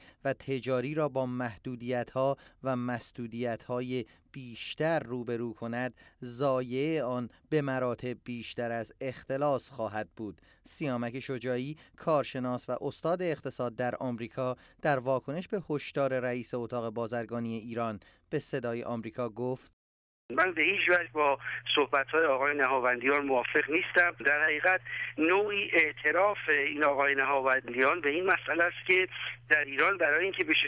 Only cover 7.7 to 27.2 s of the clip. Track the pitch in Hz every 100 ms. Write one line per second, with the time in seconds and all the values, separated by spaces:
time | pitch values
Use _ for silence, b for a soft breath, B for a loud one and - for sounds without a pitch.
7.7 | 131 123 117 127 117 - 120 110 - 117
8.7 | 117 110 - 135 123 - 135 147 131 -
9.7 | 135 110 107 107 - 107 87 b b b
10.7 | - 147 123 120 131 - 127 123 123 135
11.7 | 151 b b - 151 123 135 127 123 -
12.7 | 127 139 - 160 180 180 143 131 - 123
13.7 | 113 123 - 131 117 113 - 127 127 b
14.7 | b 160 135 120 131 - 156 185 208 -
15.7 | 147 - 147 139 131 123 123 117 127 117
16.7 | 123 113 110 113 120 110 120 117 113 117
17.7 | 117 117 104 b b b 151 - 139 120
18.7 | 117 117 117 110 117 120 113 123 127 -
19.7 | _ _ _ _ _ - 269 349 320 156
20.7 | 196 170 175 165 156 147 135 B B B
21.7 | 151 139 143 135 156 160 131 143 143 131
22.7 | 135 123 123 127 143 139 127 117 151 139
23.7 | 165 180 175 175 - 143 147 156 151 180
24.7 | 185 - B B B 160 190 208 202 202
25.7 | 170 156 143 151 165 202 202 - 147 143
26.7 | 147 151 139 139 139